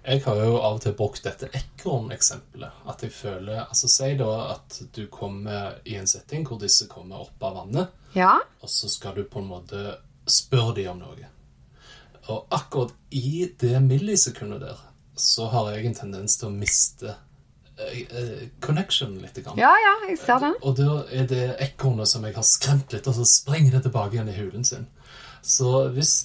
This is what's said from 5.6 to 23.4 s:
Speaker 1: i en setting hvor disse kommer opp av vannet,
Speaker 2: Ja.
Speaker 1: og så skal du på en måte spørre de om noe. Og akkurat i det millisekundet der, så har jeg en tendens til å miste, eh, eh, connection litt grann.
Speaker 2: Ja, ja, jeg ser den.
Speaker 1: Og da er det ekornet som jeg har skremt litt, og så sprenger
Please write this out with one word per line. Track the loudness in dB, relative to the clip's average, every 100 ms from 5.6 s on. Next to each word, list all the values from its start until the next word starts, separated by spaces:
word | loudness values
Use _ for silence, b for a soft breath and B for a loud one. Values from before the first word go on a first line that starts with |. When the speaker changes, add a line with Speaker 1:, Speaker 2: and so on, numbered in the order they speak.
| -8 -12
Speaker 1:
i | -12 -6
en | -4
setting | -4 -6 -8 -8
hvor | -6
disse | 0 0 0
kommer | -14 -16 -16
opp | -16 -8
av | -8 -8
vannet, | -4 -2 -2 -6 -4
Speaker 2:
Ja. | 4 6 6 4 _
Speaker 1:
og | -8
så | -6 -4
skal | -8 -8 -8
du |
på | -8 -10
en | -10
måte | -12 -12 -10 -10 -12 -18 _ 0
spørre | 0 4 2 2 -2
de | -6
om | -8
noe. | -14 -18 -20 -20 -20 _ -20 b b b b -20
Og | -8 -8 -2
akkurat | -4 -2 -4 -4 -6 _
i | -4 -2 -2 -4 0
det | 2 4
millisekundet | 6 4 2 2 0 -2 -10 -10
der, | -12 -14 -20 _ _ -2
så | 0 0 2
har | 0 0
jeg | -2 -4
en |
tendens | -4 -8 -8 -2 -2
til | -2
å |
miste, | -4 0 2 0 -2 -12 -12 -18 _ _ _ _
eh, | -12 -10 -8
eh, | -8 -8 -6 -8 -12 -10
connection | -2 0 2 0 -2 -8
litt | -12 -14
grann. | -8 4
Speaker 2:
Ja, | 8
ja, | 8 6 4 0
jeg | -2
ser | 2 2
den. | 2 0
Speaker 1:
Og | 0 2
da | 2 2 -2
er | -2 0
det | 0 0 -2
ekornet | -6 0 0 2 0
som | 0
jeg | -4
har | 0 2
skremt | 2 4 2 2
litt, | -4 -2
og |
så | 2 4
sprenger | 4